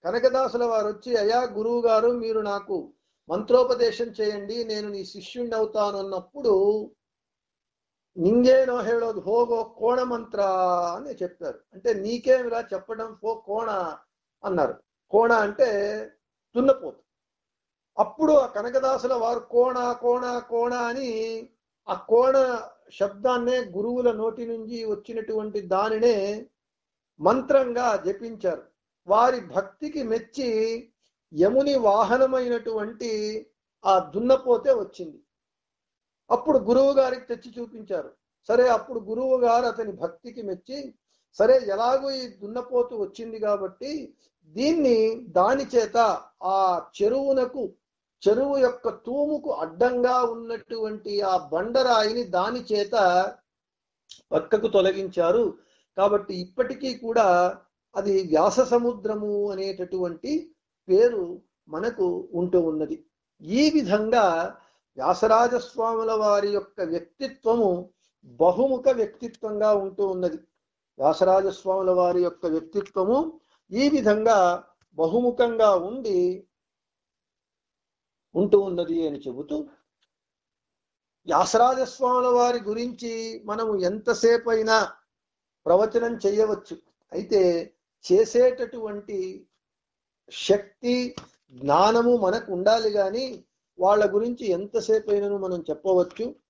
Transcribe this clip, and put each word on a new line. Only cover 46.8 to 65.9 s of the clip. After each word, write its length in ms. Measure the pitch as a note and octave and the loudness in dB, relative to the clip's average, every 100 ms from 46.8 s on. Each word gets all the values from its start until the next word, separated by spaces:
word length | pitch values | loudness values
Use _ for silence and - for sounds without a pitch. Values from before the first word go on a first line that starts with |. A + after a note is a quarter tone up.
| - - | -4 -2
చెరువునకు, 680 | G3+ C4 C#4 C4+ B3 C#4 G3+ _ _ _ _ _ G3 | 0 2 0 0 0 -4 -10 _ _ _ _ _ 2
చెరువు 280 | A#3 C#4 C#4 | 2 2 2
యొక్క 320 | B3+ B3 A#3 | 2 0 -8
తూముకు 640 | - - C4+ D4 D4+ - | -8 -8 -2 -2 -2 -4
అడ్డంగా 680 | - D#3+ E3 B3 B3 B3 B3+ | -6 -6 0 0 2 2 2
ఉన్నటువంటి 1000 | A#3+ A#3 A3+ A3+ - A3+ G#3+ G#3+ G#3 G3+ | 0 -4 -10 -12 -10 -8 -6 -8 -6 -4
ఆ 160 | G3 F#3 | -2 -4
బండరాయిని 880 | - D#3+ G#3+ B3+ B3 A3+ G#3+ A#3 | -4 -6 -2 0 2 2 2 -2
దాని 400 | G3+ F3+ G3+ B3 - | -4 -2 -2 -4 -4
చేత 600 | G#3 G3+ A#3 F#3+ F3+ F#3+ - _ _ _ _ _ _ _ - _ | -4 0 2 4 4 0 -6 _ _ _ _ _ _ _ -20 _
పక్కకు 360 | D#3 - G#3+ A3 | -4 0 0 2
తొలగించారు. 880 | G3+ F#3+ G3 F#3+ F3 E3+ G#3+ G#3+ - _ _ _ - | 4 2 0 -6 0 2 2 0 -4 _ _ _ 0
కాబట్టి 380 | G3+ G3+ G3+ | 2 2 -2
ఇప్పటికీ 600 | F#3 F3+ - B3 C4 C4 | -10 -10 -4 -4 -4 -8
కూడా 640 | A#3+ A3+ A#3 G3+ F3 F3+ F#3+ _ _ _ F#3+ | -8 -2 2 4 4 2 -2 _ _ _ -6
అది 260 | G3+ F#3+ | 0 0
వ్యాస 380 | F3+ D#3 F#3 F#3 | 2 4 4 2
సముద్రము 880 | B3+ A#3+ A#3+ A#3+ G3+ G#3+ G#3 G#3 G3+ | 2 2 0 -4 -6 -4 -4 -2 -4
అనేటటువంటి 1040 | F#3+ G3 F#3+ F3+ F#3 F3 D#3+ C4 D#4 - _ _ _ - | -4 -8 -8 -8 -4 -6 -6 -6 -6 -6 _ _ _ 2
పేరు 540 | F#3 A#3+ A3+ F3 F#3 _ _ _ | 4 4 2 -6 -10 _ _ _
మనకు 600 | D#3 - - F3+ F3 F#3 | -6 -6 -2 -2 -2 -6
ఉంటూ 260 | E3+ F3+ F3+ | -6 0 2
ఉన్నది." 440 | E3 D#3 D#3 - _ _ _ _ | 0 -2 -6 -8 _ _ _ _
ఈ 280 | D#3 A3+ D4+ | -4 0 2
విధంగా 840 | D#4 G3+ G#3 G#3+ A#3+ G3 E3 F#3 - _ _ _ - | 2 2 0 2 2 4 2 -4 -8 _ _ _ -4
వ్యాసరాజస్వాముల 1160 | C3+ F3+ A3 A3 A#3+ A#3+ - - A3+ | 0 2 4 4 4 0 -6 -4 -2